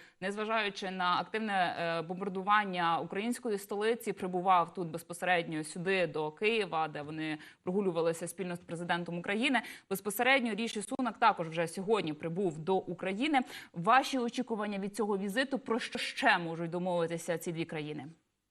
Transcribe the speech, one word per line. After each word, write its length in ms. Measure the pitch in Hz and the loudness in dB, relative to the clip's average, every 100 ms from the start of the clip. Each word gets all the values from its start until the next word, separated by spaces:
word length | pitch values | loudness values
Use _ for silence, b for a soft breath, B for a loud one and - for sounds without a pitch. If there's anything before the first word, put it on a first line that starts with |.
| B B | B B
незважаючи 720 | 185 202 214 220 208 196 196 | -6 -4 0 0 0 -2 -6
на 280 | 185 180 165 | 0 2 2
активне, 560 | 175 214 220 196 170 113 | 0 -2 0 2 2 2
е, 220 | 170 165 | -2 -2
бомбардування 960 | 160 180 196 190 190 208 202 180 170 160 | -4 -4 -4 -2 4 4 4 0 2 2
української 580 | 160 190 226 247 240 202 | 0 -4 -2 -2 -2 -4
столиці, 560 | - 202 220 233 220 | -4 0 0 0 -2
прибував 600 | - 185 180 185 185 170 | -4 -2 0 6 6 4
тут 140 | - 170 | -2 -6
безпосередньо 760 | 170 - 175 180 180 170 156 | -6 -10 -4 2 2 2 -4
сюди, 440 | 156 190 175 190 170 | -6 -4 0 2 2
до 240 | 156 151 | 0 -4
Києва, 560 | 156 214 226 190 160 156 | 0 2 2 0 0 -2
де 140 | 151 | -4
вони 360 | 147 156 156 151 B B | -8 -6 -4 -6 B B
прогулювалися 640 | - 190 190 165 165 165 170 | -2 0 2 2 2 0 -4
спільно 280 | - 185 175 | -6 -6 -6
з 40 | |
президентом 580 | - 170 175 175 170 175 | -8 -6 -2 -2 -2 -4
України. 440 | 175 202 285 240 B B B | -2 0 2 2 B B B
Безпосередньо 640 | 190 208 202 247 269 233 | -4 -4 2 4 4 2
Ріші 280 | 208 226 220 | -2 -2 -4
Сунак 360 | 190 262 247 202 | -6 -4 -2 4
також 320 | 226 190 165 | 4 4 -2
вже 180 | 160 165 | -2 -2
сьогодні 460 | 196 185 220 156 | -2 2 2 2
прибув 440 | 147 165 165 196 151 | -4 -4 0 -2 -2
до 200 | 156 190 190 | 0 0 0
України. 480 | 175 185 196 302 277 247 B B | -6 -4 0 2 2 0 B B
Ваші 440 | 175 175 254 277 269 | -2 6 6 6 0
очікування 640 | 240 254 247 220 214 202 | 0 -2 -2 -2 -2 -4
від 160 | 196 208 | -4 -2
цього 220 | 214 196 | 0 0
візиту, 420 | 202 202 277 254 | 0 0 0 -2
про 200 | - 226 | 0 -2
що 200 | - - | -2 -4
ще 380 | - - 262 190 | -4 2 4 4
можуть 320 | 165 165 170 | 2 -4 -4
домовитися 680 | 175 180 175 165 170 175 165 | -2 0 0 0 -2 -2 -2
ці 140 | 180 | -2
дві 140 | 160 160 | -4 -4
країни? 400 | 160 151 151 139 165 _ _ _ | -4 -6 -8 -10 -16 _ _ _